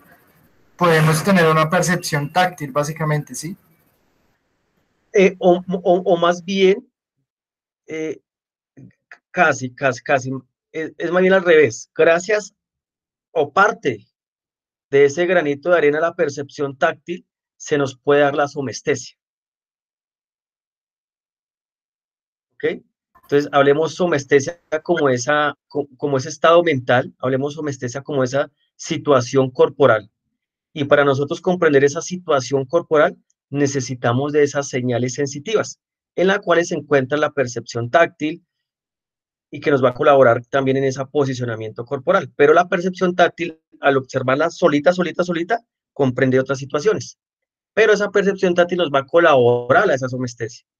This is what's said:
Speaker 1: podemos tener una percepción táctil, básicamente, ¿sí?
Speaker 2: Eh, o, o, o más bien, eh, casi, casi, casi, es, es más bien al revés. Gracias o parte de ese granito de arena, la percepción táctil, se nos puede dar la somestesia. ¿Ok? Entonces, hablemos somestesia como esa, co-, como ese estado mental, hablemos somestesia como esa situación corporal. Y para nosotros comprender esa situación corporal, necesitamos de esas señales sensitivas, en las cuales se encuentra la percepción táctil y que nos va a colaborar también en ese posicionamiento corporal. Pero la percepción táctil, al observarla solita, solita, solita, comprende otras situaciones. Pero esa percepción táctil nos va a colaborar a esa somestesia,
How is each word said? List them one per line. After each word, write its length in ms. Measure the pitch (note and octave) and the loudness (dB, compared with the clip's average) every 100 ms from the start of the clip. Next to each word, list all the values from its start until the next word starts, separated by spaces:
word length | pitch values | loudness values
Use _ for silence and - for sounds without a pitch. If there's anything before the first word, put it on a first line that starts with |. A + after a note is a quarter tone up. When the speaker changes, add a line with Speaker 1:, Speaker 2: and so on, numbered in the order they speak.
| _ _ _ _ _ _ _ - | _ _ _ _ _ _ _ -2
Speaker 1:
podemos 480 | E3+ D#3+ D#3 D#3 | 2 4 4 2
tener 240 | G3+ F#3+ D#3+ | 2 4 4
una 220 | D#3 D#3+ | 4 2
percepción 640 | F#3 E3 F3 - D3 D3 | 0 0 -2 -4 -6 -2
táctil, 380 | F3+ F#3 - C#3+ | 0 0 -2 -6
básicamente, 640 | D3 C#3+ D#3 D#3 D3+ D3 | -4 -4 -4 -4 -4 -4
¿sí? 220 | B2+ D#3 G3+ _ _ _ _ _ _ _ _ _ _ _ _ _ _ _ | -12 -12 -14 _ _ _ _ _ _ _ _ _ _ _ _ _ _ _
Speaker 2:
Eh, 240 | G#3+ F#3+ - | 2 2 2
o, 240 | F#3+ F3+ F#3 | 2 2 -2
o, 360 | F3+ F3+ F3+ | -4 0 0
o 120 | F#3+ E3+ | 0 0
más 280 | E3+ F3 | 0 -2
bien, 440 | F3 G3 F#3 A3 - _ _ _ _ _ _ _ _ _ - | -4 2 2 2 -6 _ _ _ _ _ _ _ _ _ -14
eh, 340 | D#3+ D#3 - _ _ _ _ _ - C3 _ _ - _ | -10 -8 -10 _ _ _ _ _ -20 -20 _ _ -20 _
casi, 440 | F3+ D#3+ B2 B2+ | 0 0 0 -8
casi, 280 | B2 C#3 B2 | -4 -4 -4
casi, 280 | - C#3 C3 C3 - _ _ | -4 -4 -4 -10 -14 _ _
es, 220 | D#3+ D#3 - | -10 -10 -8
es 140 | E3+ | -4
más 120 | F3+ | 0
bien 120 | F#3 | 2
al 100 | F#3+ | 2
revés. 460 | F3 D#3 B2+ - - | 4 4 4 0 -8
Gracias 600 | - D#3+ E3+ F#3 G#3 G3+ _ _ _ _ _ _ _ _ | 2 2 2 0 -4 -4 _ _ _ _ _ _ _ _
o 200 | E3 C#3 | -4 0
parte 540 | G3 G#3+ - D3 G#2+ _ _ _ _ _ _ _ _ _ | 2 2 0 -6 -6 _ _ _ _ _ _ _ _ _
de 160 | C#3 C#3+ | 4 4
ese 200 | D3 F3 | 2 0
granito 440 | F3+ D3 C#3+ F3 | 2 0 -2 0
de 80 | E3+ | 2
arena, 220 | D3 D3+ | 2 2
la 140 | E3 | -2
percepción 640 | E3+ D3+ C#3+ C#3+ - C#3 C3+ | -2 -4 -4 -12 -8 -8 -2
táctil, 500 | E3 C#3+ - F3+ _ _ _ _ | -2 -2 -10 -12 _ _ _ _
se 220 | - D3 | -4 -2
nos 180 | C3 - | -2 -4
puede 240 | C#3+ C#3+ | 0 2
dar 140 | C#3+ | 2
la 140 | D3 C#3+ | 0 -4
somestesia. 680 | D3+ B2+ - - B2+ - - _ _ _ _ _ _ _ _ _ _ _ _ _ _ _ _ _ _ _ _ _ _ _ _ _ _ _ _ _ _ _ _ _ | -6 -10 -6 -4 -4 -8 -20 _ _ _ _ _ _ _ _ _ _ _ _ _ _ _ _ _ _ _ _ _ _ _ _ _ _ _ _ _ _ _ _ _
¿Ok? 280 | - D#3 G3 _ _ _ _ | -8 -8 -8 _ _ _ _
Entonces, 260 | - C#3+ D3 | -2 -2 0
hablemos 420 | D3 C#3 C#3+ D#3+ | 2 2 2 -2
somestesia 680 | D#3 F3 D3 - C#3+ E3 - _ D#3 | -2 -2 -2 0 0 0 -8 _ -6
como 260 | - E3 C#3+ | -2 0 0
esa, 480 | B2 B2+ D3 D3 - _ | 0 0 0 -2 -6 _
co-, 200 | D3 - _ | -8 -8 _
como 220 | D3 C3+ | -4 -4
ese 100 | D3+ | -4
estado 340 | D3 E3 E3+ | 0 4 4
mental, 520 | E3+ C3+ B2 B2 - - | 4 0 0 0 -2 -6
hablemos 360 | B2+ C3 C#3+ | -4 -2 -4
somestesia 480 | D3+ D3+ C3+ B2 C#3 | -6 -8 -8 -10 -10
como 200 | - C#3+ | -6 -4
esa 260 | B2 C3+ D3+ _ _ - | -2 -2 -4 _ _ -18
situación 760 | - D#3 D3+ B2 A#2+ C3+ C3 | -10 -6 0 0 2 0 0
corporal. 600 | C#3+ D#3 C#3+ C3+ A2 G2+ _ _ _ _ _ _ | 2 0 4 2 2 -4 _ _ _ _ _ _
Y 100 | D#3 | -8
para 200 | C3 D3 | 2 2
nosotros 360 | C#3+ C3+ C#3+ E3 | 4 0 -2 -4
comprender 440 | F#3+ F3+ D#3+ C#3 | -2 0 2 4
esa 180 | C#3 D#3+ | 2 0
situación 640 | - F3+ D#3+ C#3 B2 C#3 C3 | -8 -8 -2 -2 -2 -4 -2
corporal, 500 | E3+ F3 D3+ F3 F3+ _ _ _ | -4 0 2 2 -2 _ _ _
necesitamos 840 | C#3 C#3 C3+ B2 B2 B2 B2 D3 | -4 -2 -2 -8 -4 -2 -2 0
de 100 | D3 | 0
esas 260 | C#3+ C#3+ C3+ | 0 -2 -6
señales 460 | C3 B2 A#2+ B2+ | -6 -4 -2 -4
sensitivas, 640 | D3 C#3+ D3 G#3 G#3 B2 - _ _ _ - | -4 -6 -8 -4 -4 -4 -12 _ _ _ -2
en 100 | F#3 | 0
las 140 | G3+ | 0
cuales 280 | F#3 E3+ F3 | 0 0 0
se 60 | |
encuentra 420 | D#3+ D3 C#3+ B2 D3 | -6 -2 0 0 -2
la 140 | D3 | -2
percepción 600 | - A#2+ A#2+ A#2 A#2 A#2+ | -2 -4 -8 -10 -10 -2
táctil 540 | E3+ E3+ - D3+ F3 _ _ _ _ _ _ _ _ _ _ _ | 0 0 -2 -8 -8 _ _ _ _ _ _ _ _ _ _ _
y 60 | D3 | -6
que 100 | C#3+ | -2
nos 140 | C#3 | 2
va 60 | B2 | 0
a 40 | |
colaborar 500 | B2 D3+ C#3 B2 A#2 B2 | 0 4 6 6 2 -2
también 320 | C#3 C3+ C3+ | -2 -2 0
en 60 | |
ese 200 | C3+ C3+ | -2 -4
posicionamiento 800 | C3 D3 C3+ B2+ A#2+ A2 A2 G#2+ | -4 -2 -2 -4 -8 -8 -10 -12
corporal. 480 | A#2+ C3+ B2 F#3+ C3 - | -10 -4 0 0 -2 2
Pero 180 | D3 | 4
la 140 | E3 F3+ | 4 2
percepción 460 | F#3 F#3 F3+ F#3 | -2 -4 -2 -2
táctil, 460 | F3+ E3+ - E3 D#3+ _ _ | 2 0 0 -10 -10 _ _
al 180 | C#3+ C3+ | 0 0
observarla 520 | C3 C3+ B2 C3+ E3 | -2 -4 -2 0 -2
solita, 440 | - E3+ D3 D3 | 0 0 2 2
solita, 280 | F3+ D#3+ E3 | 0 -2 -4
solita, 380 | F3+ D#3+ F3+ A3+ - _ _ | -4 -4 -4 -6 -6 _ _
comprende 480 | - C3+ B2 C3 C3 | -4 -2 0 2 2
otras 180 | C3 C3 | 0 -6
situaciones. 600 | C3+ D3 G3+ E3+ - - _ _ _ _ _ | -6 -2 -2 -2 -6 -18 _ _ _ _ _
Pero 180 | - G#3+ | 0 2
esa 180 | G3+ G3+ | 2 0
percepción 440 | G3+ F#3+ F#3+ F#3 | 0 0 0 0
táctil 240 | F3 F3 F3+ | 2 0 -2
nos 120 | D#3+ | -2
va 100 | C#3 | -2
a 60 | C3 | 0
colaborar 840 | E3+ E3 C3+ A#2+ B2 B2 D#3+ G3+ | 2 4 4 4 2 2 2 2
a 40 | |
esa 140 | C3+ B2+ | 0 -4
somestesia, 580 | B2+ B2 - A2 - _ | -6 -8 -8 -12 -14 _